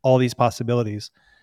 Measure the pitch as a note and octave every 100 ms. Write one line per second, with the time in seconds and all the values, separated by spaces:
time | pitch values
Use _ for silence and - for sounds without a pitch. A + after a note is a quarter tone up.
0 | C3 B2+ B2 - A#2+ - A#2 A#2+ G#2+ G#2
1 | - _ _ _